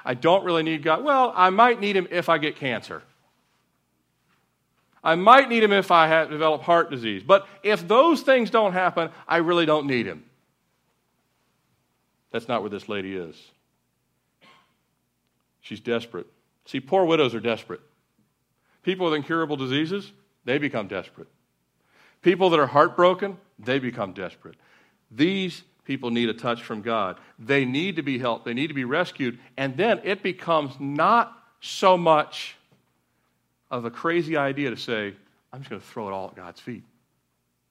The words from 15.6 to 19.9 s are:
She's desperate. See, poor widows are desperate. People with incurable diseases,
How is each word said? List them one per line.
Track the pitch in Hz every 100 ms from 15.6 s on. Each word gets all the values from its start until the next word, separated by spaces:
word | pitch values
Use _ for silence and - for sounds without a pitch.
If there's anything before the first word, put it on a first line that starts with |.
She's | - 101
desperate. | 120 117 117 90 - _ _ _ _
See, | 135
poor | 135 190 170
widows | 160 131 113
are |
desperate. | 117 110 - 87 _ _ _ _ _ _ _ _ _ _
People | - 185 175
with | 156
incurable | 139 165 156 143
diseases, | 131 139 160